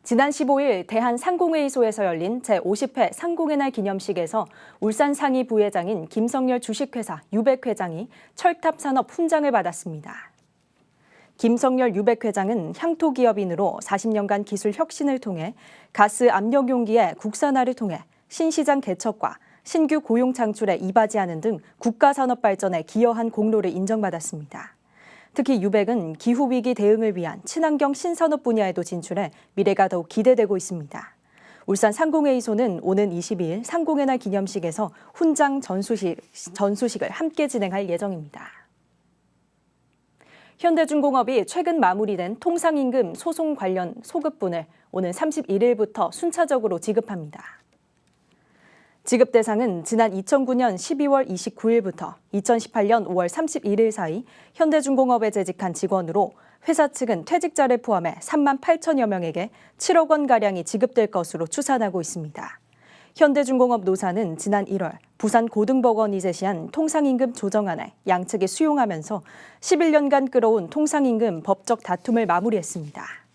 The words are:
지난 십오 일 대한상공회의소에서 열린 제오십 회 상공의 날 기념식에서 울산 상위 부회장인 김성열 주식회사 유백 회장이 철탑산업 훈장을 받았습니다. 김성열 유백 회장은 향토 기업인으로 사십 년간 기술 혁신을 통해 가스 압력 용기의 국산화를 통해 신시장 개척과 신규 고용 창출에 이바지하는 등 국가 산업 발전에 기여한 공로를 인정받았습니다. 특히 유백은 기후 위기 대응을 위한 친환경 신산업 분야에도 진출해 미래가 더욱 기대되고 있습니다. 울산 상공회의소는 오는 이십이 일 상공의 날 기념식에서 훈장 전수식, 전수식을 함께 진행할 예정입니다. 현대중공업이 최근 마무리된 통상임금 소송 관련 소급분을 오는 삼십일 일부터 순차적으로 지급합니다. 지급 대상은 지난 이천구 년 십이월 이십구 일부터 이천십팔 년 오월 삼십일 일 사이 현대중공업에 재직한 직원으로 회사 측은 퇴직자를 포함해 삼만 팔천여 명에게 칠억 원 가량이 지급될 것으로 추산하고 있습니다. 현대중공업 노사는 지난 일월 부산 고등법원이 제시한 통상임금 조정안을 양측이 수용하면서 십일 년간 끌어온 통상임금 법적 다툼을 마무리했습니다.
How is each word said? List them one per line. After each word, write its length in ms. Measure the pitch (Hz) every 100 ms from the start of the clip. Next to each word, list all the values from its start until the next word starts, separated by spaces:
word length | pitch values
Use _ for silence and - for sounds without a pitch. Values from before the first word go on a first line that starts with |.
지난 280 | - 240 277
십오 300 | 285 277 277
일 260 | 285 190 -
대한상공회의소에서 1160 | 220 247 240 370 359 349 320 277 269 226 214
열린 360 | 190 165 180 247
제오십 560 | 240 190 175 208 269 262
회 140 | 214
상공의 440 | - 339 339 311 294
날 160 | 269
기념식에서 760 | 240 196 190 196 180 165 220 180 - - _
울산 360 | 214 220 285
상위 300 | 285 285 262
부회장인 640 | 254 220 208 190 175 208 160
김성열 540 | 220 233 269 254 247
주식회사 640 | 240 214 269 247 208 156 _
유백 340 | 208 233 262 247
회장이 420 | 202 180 160 208 - - -
철탑산업 760 | 359 349 330 320 285 262 -
훈장을 400 | - 330 311 294
받았습니다. 800 | 240 180 170 180 156 - 117 - _ _ _ _ _ _ _ _ _ _ _
김성열 580 | 226 240 269 254 247 190
유백 280 | 214 226
회장은 500 | 226 202 190 233 160 180
향토 360 | 330 330 320
기업인으로 680 | 262 240 202 185 170 196 -
사십 280 | - 202 226
년간 340 | 214 202 202
기술 260 | 202 202 208
혁신을 460 | 208 320 - 285 262
통해 360 | 226 175 165 247 - - _
가스 380 | - 208 - 240
압력 380 | 196 214 277 254
용기의 480 | 254 226 226 185 -
국산화를 560 | 214 - 294 262 254
통해 240 | 254 208 160 - _ _
신시장 520 | - 320 311 294 277
개척과 580 | 269 180 226 208 - - _ _
신규 360 | - 330 302 302
고용 320 | - 233 254
창출에 440 | 254 220 214 202 175
이바지하는 640 | 185 190 214 220 185 160
등 180 | 214 175 - _
국가 340 | 233 226 277
산업 300 | 277 262 247
발전에 400 | 214 196 196 170
기여한 480 | 160 214 233 226 233
공로를 400 | 220 214 220 190
인정받았습니다. 1040 | 170 196 220 196 165 156 156 143 - - _ _ _ - - _
특히 260 | - 262 247
유백은 540 | 196 214 196 240 160
기후 360 | 156 240 240 269
위기 220 | 254 240
대응을 420 | 240 208 220 220
위한 280 | 180 165 135
친환경 480 | - 330 320 294 285
신산업 500 | 277 349 339 320 302
분야에도 400 | 247 220 190 180
진출해 500 | 170 175 160 180 170 - _
미래가 340 | - 202 190 190
더욱 200 | 180 165
기대되고 480 | - 220 240 208 196
있습니다. 580 | - 175 143 - - _ _ _ - - -
울산 260 | 196 214
상공회의소는 880 | 214 320 311 294 254 226 214 247 170
오는 300 | - 190 208
이십이 340 | 170 - 196 165
일 160 | 185
상공의 440 | 240 339 320 294 269
날 100 | 254
기념식에서 760 | 202 196 190 202 170 160 202 - -
훈장 480 | - 330 302 285 277
전수식, 600 | - 190 196 220 185 160 _ - -
전수식을 560 | 185 202 208 240 208 143
함께 380 | 190 320 320 294
진행할 420 | 240 196 190 196
예정입니다. 580 | 170 202 175 147 - - - _ _ _ _ _ _ _ _ _ _ _ _ _ _ _ _ _ - - _
현대중공업이 840 | 339 330 311 294 277 262 226 262
최근 360 | 185 349 349 330
마무리된 560 | 185 190 214 190 175 226
통상임금 800 | 349 339 339 302 254 254 190
소송 400 | 170 339 320 320
관련 400 | 285 190 185 175 -
소급분을 600 | - 339 302 - 190 170 160 _ _
오는 220 | 185 180
삼십일 500 | 180 311 302 - 196
일부터 480 | 240 220 214 220 180
순차적으로 640 | - 339 330 330 262 214 170
지급합니다. 880 | - 214 220 190 151 - - - _ _ _ _ _ _ _ _ _ _ _ _ _ _ -
지급 240 | 247 240
대상은 540 | 233 226 214 240 175
지난 280 | 160 226 226
이천구 420 | 190 196 285 254
년 220 | 247 247 185
십이월 540 | - 277 285 277 262
이십구 400 | 185 - - 220
일부터 460 | 233 190 - 170 - _
이천십팔 560 | 202 196 233 226 233 202
년 180 | 233 190
오월 220 | 185 175
삼십일 500 | 311 320 - 208 208
일 140 | 226
사이 320 | 214 165 180 247 - -
현대중공업에 760 | - 320 302 269 269 262 240 214
재직한 440 | 208 185 180 185
직원으로 580 | 165 180 190 165 185 190 - _ _ -
회사 220 | 330 285
측은 360 | - 240 185
퇴직자를 580 | - 339 330 - 269 247
포함해 340 | 240 196 170 -
삼만 420 | - 311 277 269
팔천여 460 | - 330 330 285 220
명에게 440 | 190 165 156 208 - - _
칠억 320 | - 349 320
원 160 | 311 285
가량이 380 | 233 208 185
지급될 420 | 165 208 254 - 208
것으로 340 | 185 170 165 165
추산하고 540 | - 277 262 208 180
있습니다. 600 | 165 175 151 147 151 - _ _ _ - _
현대중공업 720 | - 302 277 262 262 254 233
노사는 540 | 185 190 190 180 196 160
지난 280 | 202 202 196
일월 320 | 196 170 - _ _
부산 280 | 214 233 226
고등법원이 720 | 214 208 262 240 220 214 196
제시한 500 | 185 170 190 180 160
통상임금 600 | - 311 311 285 247 254
조정안을 580 | 247 202 214 196 160 - _ 190
양측이 400 | 180 180 214 190
수용하면서 760 | - 311 294 226 165 156 208 - - - _
십일 320 | - 330 330
년간 380 | 302 285 277 269
끌어온 380 | 254 226 220 165
통상임금 760 | 285 302 302 262 226 226 165
법적 400 | 160 196 - 233
다툼을 420 | - 180 - 233 220
마무리했습니다. 800 | 175 220 214 160 180 147 - - - _